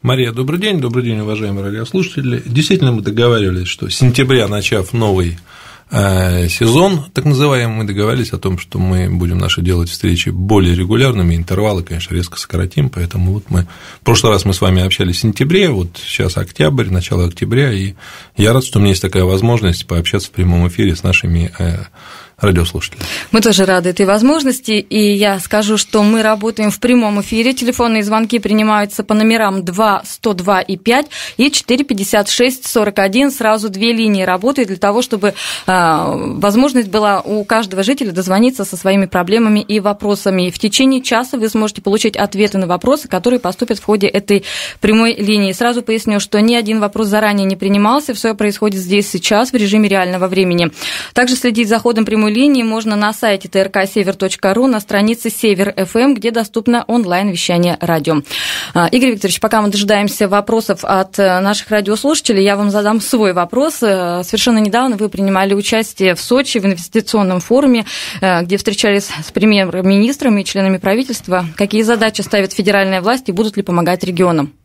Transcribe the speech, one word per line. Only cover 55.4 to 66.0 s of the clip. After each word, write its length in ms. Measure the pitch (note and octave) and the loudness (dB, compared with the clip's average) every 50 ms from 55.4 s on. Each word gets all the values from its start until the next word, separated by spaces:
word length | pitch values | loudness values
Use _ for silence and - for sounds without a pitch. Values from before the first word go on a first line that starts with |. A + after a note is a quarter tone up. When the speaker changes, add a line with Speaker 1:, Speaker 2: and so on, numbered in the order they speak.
| - A3 G3+ F3 G3 G3+ - | 0 0 2 2 0 -2 0
Speaker 2:
Ф 200 | - F#3+ F3+ - | -4 -4 -2 0
М, 180 | A3+ B3 C#4 C#4 | 2 2 2 2
где 160 | A3+ G3 A#3 | 2 0 -2
доступна 540 | A3+ A#3 A3 G#3 - A3+ G#3+ - A#3 A#3+ - | -2 -2 -4 -2 -4 -4 0 0 0 0 0
онлайн-вещание 920 | - A3+ A#3+ A3+ F3+ F3 F3+ G3+ G#3 F3+ E3+ - - F3 F3 F3 F3 E3+ - | 0 0 0 0 0 0 0 0 0 -2 -2 -2 0 2 2 2 2 0 -2
радио. 420 | - E3 E3+ D#3+ D3 - D#3+ D3 C#3 - - - - - - - - - - | -2 -2 0 0 0 0 -2 -2 -2 -4 -10 -8 -8 -8 -8 -8 -10 -4 0
А, 140 | F3 F3 | 0 2
Игорь 240 | E3+ - B3+ B3 C4 A#3 | 2 2 2 2 2 0
Викторович, 260 | G3+ - G3 E3+ - | 0 -2 -4 -2 0
пока 200 | - A3 A3 A3 | -2 0 2 2
мы 80 | G#3+ G#3 | 2 0
дожидаемся 600 | G3 G3+ G3+ G3+ G#3+ G3+ G#3 G3+ G3+ - G#3+ G3 | 0 -2 0 2 2 2 2 -2 -2 -2 -2 0
вопросов 560 | F#3+ G3+ G3+ - A#3 A3+ G#3+ - F#3+ E3 - | 0 0 0 0 -2 -2 0 -2 -4 -4 -2
от, 340 | - G3 F#3+ F#3+ F#3+ - - | -2 0 0 0 -2 0 0
э, 220 | G3+ F#3+ F#3 F3+ | 2 2 2 2
наших 280 | F#3+ G3 G#3 G#3 - - | 2 0 -2 -2 -4 -2
радиослушателей, 760 | G#3+ G#3 G3+ F#3+ G#3 G#3+ - C#4 D#4+ D4+ - - A#3 A3 F#3+ | -2 -2 0 0 -2 -2 0 0 0 0 0 0 2 2 4
я 100 | G3+ G3+ | 2 2
вам 160 | G3 G#3 G3+ | 2 0 0
задам 300 | G3 G#3+ G#3 G#3 A3 A3+ | 0 0 0 2 0 0
свой 320 | G#3 - - A#3+ G#3+ G3 F3+ | -2 0 0 2 2 2 2
вопрос. 460 | F3 F3 F3 - A#3+ C#4 D#4+ D4+ - B3 | 0 -2 0 0 0 0 0 -2 0 0
Э, 400 | G#3+ G3 F#3+ F3+ F3 F3 F3 F3+ | 0 2 2 0 -2 -4 -4 -4
совершенно 360 | - - G#3+ - B3 A#3 A3 | -4 -2 0 2 2 2 2
недавно 380 | G#3+ G#3 F#3+ A#3 B3+ C4 A#3+ | 2 2 2 0 0 0 0
вы 120 | G3 G#3+ G#3 | -2 -2 -4
принимали 460 | G#3 - G3 G3 G3 F#3+ F#3+ G3 G3+ | -2 -2 0 0 2 2 2 2 0
участие 600 | G3 G3+ - - A3 A3 - - - | 0 0 0 0 -2 -2 -2 -4 0